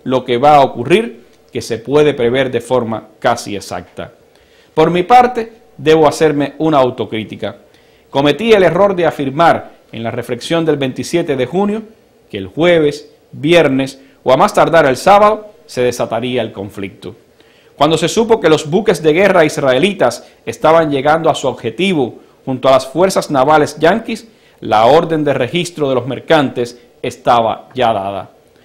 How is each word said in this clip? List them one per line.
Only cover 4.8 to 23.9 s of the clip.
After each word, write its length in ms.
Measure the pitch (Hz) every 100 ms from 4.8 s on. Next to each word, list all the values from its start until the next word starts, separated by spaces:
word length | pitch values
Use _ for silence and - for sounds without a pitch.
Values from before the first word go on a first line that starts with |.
| 165
mi 120 | 175
parte, 500 | 175 247 240 233 226 - _ -
debo 280 | 139 160 151
hacerme 500 | - 156 143 139 -
una 220 | 160 147
autocrítica. 800 | 127 120 104 110 104 107 101 - _ _ _ _ _
Cometí 420 | 139 147 147 226
el 120 | 214
error 300 | 175 170 202
de 120 | 185 160
afirmar 680 | - 135 139 165 113 - - _
en 120 | 117
la 80 | 113
reflexión 540 | 120 113 123 - 165 160
del 100 | 147
veintisiete 640 | 131 127 123 170 165 131
de 80 | 123
junio 380 | 180 202 220 220 _ _ _ _
que 80 | 104
el 100 | 95
jueves, 600 | 139 175 170 147 143 - _ _
viernes 680 | 123 147 170 151 135 135 - _ _
o 100 | 123
a 40 | 135
más 160 | 202
tardar 320 | - 147 165 143
el 120 | 127
sábado 500 | 185 202 208 214 - - -
se 160 | -
desataría 600 | 123 120 120 113 123 123
el 100 | 117
conflicto. 640 | 98 101 104 98 - - - _ _ _ _ _ -
Cuando 200 | 147 160
se 120 | 165
supo 300 | 214 226 220
que 80 | 165
los 200 | 151 143
buques 320 | 180 214 160
de 120 | 160
guerra 320 | 156 196 185 156
israelitas 840 | 151 139 127 190 190 127 - - _ -
estaban 460 | - 156 165 156
llegando 380 | 143 143 160 160
a 60 | -
su 120 | 135
objetivo 680 | 120 117 - 190 165 117 - - _
junto 240 | - 127 135
a 40 |
las 160 | 131 -
fuerzas 440 | 156 190 190 -
navales 460 | 143 135 156 139 -
yanquis, 480 | 156